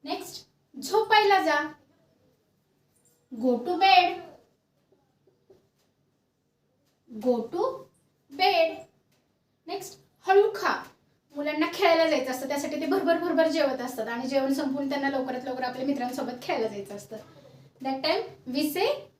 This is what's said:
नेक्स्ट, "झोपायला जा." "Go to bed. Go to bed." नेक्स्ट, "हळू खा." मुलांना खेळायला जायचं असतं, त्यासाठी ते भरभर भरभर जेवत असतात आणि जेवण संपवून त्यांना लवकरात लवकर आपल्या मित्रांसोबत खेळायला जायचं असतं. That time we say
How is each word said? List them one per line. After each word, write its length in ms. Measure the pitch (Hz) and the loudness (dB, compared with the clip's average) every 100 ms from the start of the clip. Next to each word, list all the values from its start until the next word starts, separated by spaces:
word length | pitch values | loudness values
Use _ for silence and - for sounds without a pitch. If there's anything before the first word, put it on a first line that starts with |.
नेक्स्ट, 440 | 285 370 - - - _ _ - | -8 -10 -10 -16 -20 _ _ -14
"झोपायला 600 | - 392 440 427 415 392 | -2 0 4 4 6 4
जा." 300 | 311 294 302 - _ _ _ _ _ _ _ _ _ _ _ _ _ _ _ | 4 0 0 -10 _ _ _ _ _ _ _ _ _ _ _ _ _ _ _
"Go 240 | 240 254 240 | -4 0 0
to 200 | - 339 | 0 2
bed. 400 | 381 370 349 - - - _ _ _ _ _ _ _ _ _ _ _ - _ _ _ _ _ _ _ _ _ _ _ _ _ _ _ 220 240 | 6 8 6 0 -12 -20 _ _ _ _ _ _ _ _ _ _ _ -20 _ _ _ _ _ _ _ _ _ _ _ _ _ _ _ -6 0
Go 100 | 233 | 0
to 220 | 220 349 494 - - _ _ _ _ 277 | 0 -2 -2 -4 -16 _ _ _ _ 2
bed." 380 | 381 359 330 - - _ _ _ _ _ _ _ - | 4 4 2 0 -16 _ _ _ _ _ _ _ -10
नेक्स्ट, 320 | 403 - - _ _ - | -10 -10 -18 _ _ 4
"हळू 240 | 392 415 | 6 6
खा." 300 | - 349 - - _ _ _ _ 285 | 2 -2 -4 -6 _ _ _ _ -8
मुलांना 300 | 294 302 330 | -6 -2 -2
खेळायला 360 | - 370 320 320 | 2 4 6 4
जायचं 200 | 294 254 | 2 -2
असतं, 180 | 254 269 | -6 -4
त्यासाठी 320 | 277 302 - | -4 -4 -4
ते 60 | - | 0
भरभर 320 | 392 285 330 | 0 2 0
भरभर 300 | 339 311 320 | 2 2 2
जेवत 320 | 302 285 254 | 2 0 -2
असतात 280 | 247 - 220 | -6 -6 -6
आणि 200 | 240 254 | -6 -2
जेवण 260 | 277 269 | -2 0
संपवून 340 | 277 294 269 277 | -2 -2 -4 -4
त्यांना 220 | 285 277 | -2 -2
लवकरात 300 | 277 254 247 | -2 -4 -6
लवकर 180 | 262 247 | -8 -6
आपल्या 240 | 247 247 269 | -6 -4 -4
मित्रांसोबत 460 | 269 247 - 226 247 | -2 -4 -6 -8 -8
खेळायला 260 | - - 220 | -6 -2 -2
जायचं 280 | 202 196 202 | -6 -12 -14
असतं. 200 | - 220 - - - - - _ | -14 -16 -16 -20 -20 -20 -20 _
That 120 | 262 269 | -6 -4
time 260 | 302 370 - - - 254 | 0 0 -2 -12 -6 -2
we 140 | 302 | -2
say 140 | 339 453 587 - _ | 0 0 0 -6 _